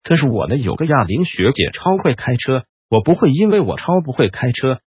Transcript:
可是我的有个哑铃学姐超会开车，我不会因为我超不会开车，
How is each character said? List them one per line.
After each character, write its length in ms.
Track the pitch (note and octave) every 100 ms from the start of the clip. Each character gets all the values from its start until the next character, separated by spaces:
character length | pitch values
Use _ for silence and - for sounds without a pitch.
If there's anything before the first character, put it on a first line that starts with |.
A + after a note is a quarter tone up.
可 120 | - E3
是 120 | C#3
我 200 | A2 D2
的 100 | C#3
有 180 | A2+ -
个 100 | D#3+
哑 180 | C#3+
铃 220 | E2 A#2 F3+
学 260 | - G2
姐 200 | C#3 D#2
超 240 | - F3+ F#3+
会 160 | E3+
开 220 | B2 - B2
车， 300 | - C3 - _ -
我 120 | A2+
不 140 | G#2+ F3
会 160 | F3
因 180 | C#3 G#3+
为 100 | G3+
我 160 | A#2 -
超 240 | - F3+
不 100 | D3+
会 180 | B2 G#2+
开 220 | - B2+
车， 280 | A#2+ C3+ B2+ _